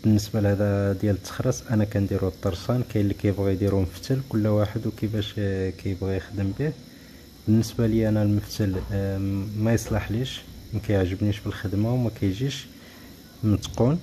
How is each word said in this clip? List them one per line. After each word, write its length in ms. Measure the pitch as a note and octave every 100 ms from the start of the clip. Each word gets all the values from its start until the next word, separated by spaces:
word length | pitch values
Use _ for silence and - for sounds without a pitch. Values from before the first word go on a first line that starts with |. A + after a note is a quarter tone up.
بالنسبه 360 | A2 G#2+ - A2
لهذا 520 | G2+ G2+ G2+ G2+ G2+
ديال 220 | F#2 G#2
التخرص 480 | F#2+ - - C3 B2+
انا 220 | - A2
كنديرو 440 | G#2 G#2 G2 G2 F#2
الطرسان، 540 | - G2+ F2 - B2
كاين 220 | A#2 A2
اللي 100 | G2+
كيبغي 380 | G2 G#2 G2 G2
يديرو 280 | F#2+ G2+ G2
مفتل 400 | F2+ - - C3+ C3+
كل 180 | A2+ G#2+
واحد 400 | G#2+ G2+ A2+ A2
وكيفاش، 480 | G#2 G#2+ A2 G2 -
آه، 320 | G2 F#2+ F#2+
كيبغي 460 | F2+ G2 F#2 F#2+ F#2+
يخدم 360 | - G2 G2 F#2+
به. 140 | D3 - - - - - - - -
بالنسبه 400 | A2 A2 - A2+
لي 220 | A2+ A2
انا 140 | G#2+
المفتل، 580 | G#2 G#2 G2+ - G#2 F#2+ -
آه، 260 | G2+ G2 G2 G2 G2 G2+ G#2+
ما 160 | A2
يصلحليش، 680 | A2+ - G#2+ - G#2+ C3 - - - -
ما 80 | G#2
كيعجبنيش 580 | - G2+ F2+ F#2+ G#2 G2+
في 80 | G#2+
الخدمه 480 | G2 F#2+ G2 A2
وما 160 | B2+ A2+ -
كيجيش 460 | G2+ F#2+ C3+ - - - - - - - - -
متقون 560 | G#2+ G2+ - - A#2+ F3